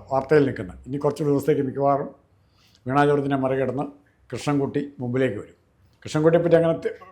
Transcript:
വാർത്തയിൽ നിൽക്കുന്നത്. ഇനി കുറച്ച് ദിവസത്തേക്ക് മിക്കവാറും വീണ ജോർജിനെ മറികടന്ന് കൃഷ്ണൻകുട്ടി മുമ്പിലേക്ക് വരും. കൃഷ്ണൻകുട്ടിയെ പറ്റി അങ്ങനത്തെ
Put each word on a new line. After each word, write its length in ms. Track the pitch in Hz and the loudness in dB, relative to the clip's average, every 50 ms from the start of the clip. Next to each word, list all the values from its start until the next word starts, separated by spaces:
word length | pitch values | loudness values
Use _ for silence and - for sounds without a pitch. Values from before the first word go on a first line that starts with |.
| - - | -8 -4
വാർത്തയിൽ 320 | 135 131 135 - 160 151 143 131 | -4 -4 2 4 4 4 4 2
നിൽക്കുന്നത്. 320 | 123 - 104 90 90 - - 127 | 0 -4 -10 -12 -14 -16 -12 -10
ഇനി 100 | 131 143 143 | -6 -2 -2
കുറച്ച് 200 | 147 143 - 160 | -2 -2 0 -2
ദിവസത്തേക്ക് 400 | 143 143 139 139 - 151 135 139 131 | 0 0 0 0 0 0 0 -2 -4
മിക്കവാറും 420 | 120 135 139 139 139 135 165 - - - _ _ _ _ _ _ _ _ _ _ _ _ _ | -4 -2 0 0 0 0 -2 -6 -12 -18 _ _ _ _ _ _ _ _ _ _ _ _ _
വീണ 120 | 123 131 143 147 147 | 0 2 4 4 4
ജോർജിനെ 280 | 147 143 139 139 143 131 131 | 4 2 0 -2 -2 -2 -2
മറികടന്ന് 420 | 131 135 135 135 123 123 135 147 143 - - _ _ _ _ _ _ | -2 0 0 -2 -2 -4 -4 -6 -8 -10 -18 _ _ _ _ _ _
കൃഷ്ണൻകുട്ടി 520 | 127 113 - 147 143 143 139 127 - 147 143 143 - - | -12 -6 -4 -2 -2 0 -2 -2 -2 -4 -6 -6 -8 -10
മുമ്പിലേക്ക് 400 | 127 120 120 131 131 127 101 107 - | -8 -4 -2 0 0 0 -2 -6 -10
വരും. 140 | - - _ _ _ _ _ _ _ _ _ - | -14 -20 _ _ _ _ _ _ _ _ _ -12
കൃഷ്ണൻകുട്ടിയെ 380 | - - 156 156 165 165 170 160 | -6 -2 2 4 4 4 4 4
പറ്റി 140 | 170 165 165 | 4 4 4
അങ്ങനത്തെ 320 | 165 165 165 160 - - - - - - | 4 2 0 -2 -4 -8 -8 -10 -14 -18